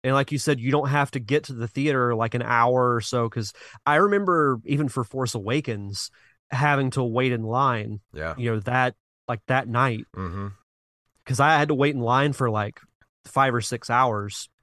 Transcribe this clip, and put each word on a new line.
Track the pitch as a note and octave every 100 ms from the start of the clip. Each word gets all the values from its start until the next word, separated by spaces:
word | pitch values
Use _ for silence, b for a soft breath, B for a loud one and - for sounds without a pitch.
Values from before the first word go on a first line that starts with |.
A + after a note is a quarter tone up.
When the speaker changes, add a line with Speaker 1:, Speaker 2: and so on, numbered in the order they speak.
Speaker 1:
And | B2+
like | C3+ C3+
you | C#3+
said, | - C#3
you | A#2+
don't | D3 C#3
have | C#3+ C#3
to | C3+
get | G#2+ D3 D3
to |
the | B2 A#2
theater, | - D3 C3+ B2 A2+
like, | A#2
an | A#2+
hour | A#2 A#2 A#2+ B2+ B2 A#2
or |
so. | G#2+ B2 A#2
'Cause | A#2+ G2+ B B B C#3+
I | D3
remember | G3+ G3+ F#3+ E3+ C#3+ A#2+
even | - C#3+ C#3
for | C3+
Force | A#2 C3 B2 A2+
Awakens | G2+ C#3+ C3+ G#2 G2+ G2+ - b b b _
having | B2+ D3 C#3+ C3
to | C#3
wait | B2 A#2 C3
in | A#2
line, | A2 B2 C#3 A#2 G#2+ G#2+ _
Speaker 2:
Yeah. | - D#2+ G#2
Speaker 1:
you | A#2
know, | A2
that, | G2 B2+ B2 - _ _ -
like, | A#2 -
that | C3 A#2+
night. | A#2+ C3 A2+ - -
Speaker 2:
Mm-hmm. | F#2 F#2+ G2 G2 _ _ _ _ _ _ -
Speaker 1:
'Cause | B2+
I | D3 D#3
had | D3+
to | C#3
wait | C#3+ C#3
in |
line | A#2 B2+ C#3+
for, | C#3 B2+
like, | G#2+ G#2 - _ _ _ _ -
five | - C3+
or | A#2+
six | G#2+ A#2+ -
hours | A#2+ C3 G#2+ G2+ - - _